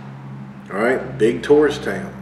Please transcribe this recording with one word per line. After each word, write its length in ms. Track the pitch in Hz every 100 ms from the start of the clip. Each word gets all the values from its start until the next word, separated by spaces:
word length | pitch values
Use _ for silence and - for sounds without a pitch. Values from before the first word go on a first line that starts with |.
| - - - - - - -
All 80 | 95
right, 360 | 120 123 - -
big 280 | 110 -
tourist 400 | - 147 147 -
town, 280 | 110 95 - -